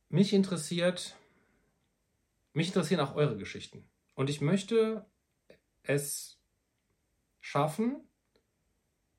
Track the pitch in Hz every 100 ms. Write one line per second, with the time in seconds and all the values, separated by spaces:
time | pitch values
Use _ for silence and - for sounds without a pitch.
0 | - 156 196 196 190 165 - 170 175 180
1 | - - _ _ _ _ _ _ _ _
2 | _ _ _ _ _ 147 175 190 156 175
3 | 139 - 143 101 95 107 - - - _
4 | _ - 139 147 147 190 - 226 220 220
5 | - _ _ _ _ - _ _ - 143
6 | 147 - - - _ _ _ _ _ _
7 | _ _ _ _ - 143 151 151 240 294
8 | - _ _ _ _ _ _ _ _ _
9 | _